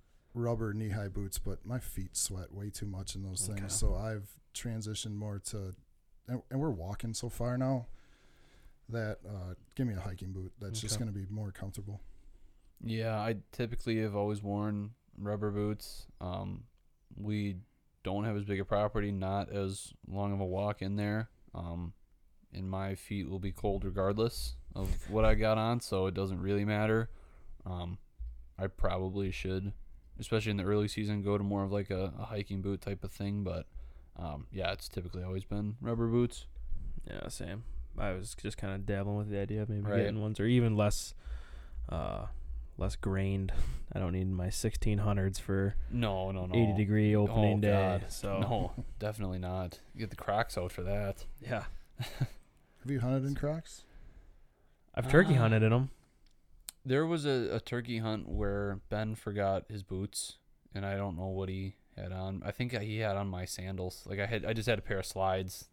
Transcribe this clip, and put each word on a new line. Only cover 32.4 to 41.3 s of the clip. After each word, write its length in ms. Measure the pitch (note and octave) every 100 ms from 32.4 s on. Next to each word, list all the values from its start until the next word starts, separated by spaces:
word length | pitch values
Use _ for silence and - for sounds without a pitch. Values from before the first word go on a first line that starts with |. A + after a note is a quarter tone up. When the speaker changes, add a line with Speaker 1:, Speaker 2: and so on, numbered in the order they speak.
| G#2 G2
Speaker 3:
boot 180 | G2 G2
type 240 | - G2
of 80 | F#2
thing. 320 | - G2+ G2+
But, 220 | F#2+ E2+ - - - - - -
um, 300 | E2+ D2 C2
yeah, 220 | F#2+ F2
it's 160 | F#2+ -
typically 340 | - F2 F2+
always 220 | F2+ F#2+
been 320 | G2 G#2 G#2 A2+
rubber 280 | B2 A#2 A#2
boots. 380 | A#2 A#2+ - - - - - - - -
Speaker 2:
Yeah, 220 | - -
same. 360 | - F2 G2+ A#2 - - -
I 140 | G#2
was 220 | F#2 G2+
just 220 | - G#2 G#2
kinda 220 | G2 G2
dabbling 400 | G2+ G2 G2 G#2
with 100 | G#2
the 80 | G2+
idea 240 | G2 G#2+
of 60 | G#2+
maybe 140 | G#2
Speaker 3:
Right. 160 | G#2 G2+
Speaker 2:
getting 220 | G2+ G#2+
ones, 180 | G#2+ G#2+
or 60 | G#2
even 300 | B2 A#2 G#2+
less, 380 | G#2 - - - -